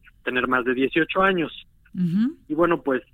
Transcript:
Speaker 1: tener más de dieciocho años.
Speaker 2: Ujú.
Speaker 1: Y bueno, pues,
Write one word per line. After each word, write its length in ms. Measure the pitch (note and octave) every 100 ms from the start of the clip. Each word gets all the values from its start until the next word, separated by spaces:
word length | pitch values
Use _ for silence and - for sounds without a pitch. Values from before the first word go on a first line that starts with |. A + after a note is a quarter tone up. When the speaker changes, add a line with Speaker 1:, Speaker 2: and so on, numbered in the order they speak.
| - -
Speaker 1:
tener 220 | - B2+ B2
más 160 | B2+
de 100 | A#2+
dieciocho 460 | B2 C3+ E3 D#3 F#3+
años. 320 | F#3+ F#3 D3 - - _ _
Speaker 2:
Ujú. 420 | F#3+ F3 F#3+ B3 E4 -
Speaker 1:
Y 60 |
bueno, 280 | D3+ F3 E3
pues, 200 | C#3 B2+ -